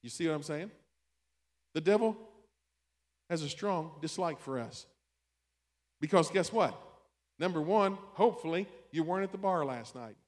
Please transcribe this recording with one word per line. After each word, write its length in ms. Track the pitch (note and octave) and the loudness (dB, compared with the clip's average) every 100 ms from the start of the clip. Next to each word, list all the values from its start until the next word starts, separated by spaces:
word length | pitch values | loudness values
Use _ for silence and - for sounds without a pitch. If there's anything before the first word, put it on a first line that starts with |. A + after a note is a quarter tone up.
You 60 | A#2+ | -12
see 180 | - E3 | -4 -2
what 80 | |
I'm 80 | D3+ | -2
saying? 280 | D3 D3+ G3 - _ _ _ _ _ _ _ _ _ | -4 -8 -8 -14 _ _ _ _ _ _ _ _ _
The 80 | D#3+ | 0
devil 340 | D#3+ G#3 A3+ G#3+ - - _ _ _ _ _ _ _ _ _ | 4 4 4 0 -12 -20 _ _ _ _ _ _ _ _ _
has 140 | E3+ | -4
a 60 | C#3+ | -4
strong 440 | - G3+ F3+ D#3+ D3 | -4 -2 -2 -4 -8
dislike 400 | D#3 - F3 C#3+ | -8 -2 -2 -4
for 180 | - C3 | -6 -6
us. 280 | A2+ - - _ _ _ _ _ _ _ _ _ _ _ | -6 -12 -18 _ _ _ _ _ _ _ _ _ _ _
Because 300 | D3+ F#3+ D#3 | 4 4 6
guess 200 | F#3+ E3+ | 2 2
what? 240 | A3 E3+ - - - _ _ _ _ | 2 2 0 -18 -20 _ _ _ _
Number 220 | F3 E3 | -2 0
one, 380 | D3+ G#3+ G3 F#3+ - | 2 4 4 0 -12
hopefully 520 | - A3+ - E3 E3 G3 - - | 2 2 2 -4 -2 -4 -10 -6
you 120 | D#3 | -2
weren't 220 | D#3+ F#3 | 0 0
at 80 | G3 | -2
the 60 | G3 | -2
bar 280 | G3 F3+ C#3 | 0 2 0
last 280 | B2 A2+ | -4 -10
night. 220 | B2+ A2+ G#2 | -14 -14 -16